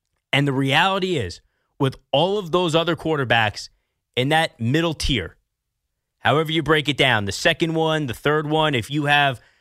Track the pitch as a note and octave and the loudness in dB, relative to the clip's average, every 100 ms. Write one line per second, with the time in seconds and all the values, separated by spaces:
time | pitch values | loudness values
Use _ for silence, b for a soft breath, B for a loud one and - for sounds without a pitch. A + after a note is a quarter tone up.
0 | _ _ - C3+ C#3+ C3 C3+ D3 F#3+ G3 | _ _ -4 0 0 0 0 2 2 0
1 | F#3 D#3 F2+ - _ _ _ - C3+ - | -2 -2 -4 -10 _ _ _ -4 -4 -4
2 | _ C3+ F3+ G#3 F3 F3+ F3 D#3+ E3+ D#3+ | _ 0 0 -2 -2 0 2 2 0 -2
3 | D#3+ D3+ A#2+ A#2 A2 - - _ _ _ | -2 -2 2 2 2 -2 -18 _ _ _
4 | _ A#2+ C3+ D#3 E3 - A2+ D#3 E3+ D#3 | _ -4 2 2 0 -4 -2 0 0 -2
5 | - A#2+ D#2+ _ _ _ _ _ _ _ | -2 -2 -4 _ _ _ _ _ _ _
6 | _ _ A2 C#3+ D#3 D#3+ D3 D#3 D3 B2+ | _ _ 0 0 0 -2 0 0 0 0
7 | C3+ A2+ G2+ - E3+ D#3+ E3 D#3+ D#3+ D#3 | 2 2 0 -2 -2 0 -2 -2 -2 -2
8 | C#3 - C#3+ D3+ D3 D#3 D#3 B2+ G#2 D3 | -4 -4 0 0 0 0 0 0 -4 -4
9 | C#3+ D3 C#3+ A#2+ b b | 0 2 2 -2 b b